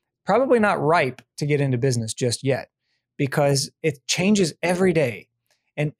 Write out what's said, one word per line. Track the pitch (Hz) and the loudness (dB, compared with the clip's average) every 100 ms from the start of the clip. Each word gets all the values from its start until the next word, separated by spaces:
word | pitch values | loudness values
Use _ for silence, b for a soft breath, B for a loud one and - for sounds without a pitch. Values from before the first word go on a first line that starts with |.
| _ _ | _ _
probably | - 214 262 240 | -2 0 4 2
not | 208 165 | 2 0
ripe | 143 170 135 127 - - | 2 2 0 -4 -16 -8
to | |
get | 147 143 | -2 0
into | 139 123 | 0 0
business | 135 120 110 | 0 -2 -4
just | - 123 - | -4 -4 -2
yet | 135 123 - _ _ _ _ - | -4 -4 -6 _ _ _ _ -6
because | 135 156 143 139 160 - | -4 0 0 0 -4 -6
it | 160 135 - | -6 -4 -6
changes | - 185 208 165 - | -2 2 2 0 -2
every | 170 180 190 | -4 0 2
day. | 160 127 95 - _ _ _ _ - | 2 0 -4 -14 _ _ _ _ -6
And, | 151 - | -6 -4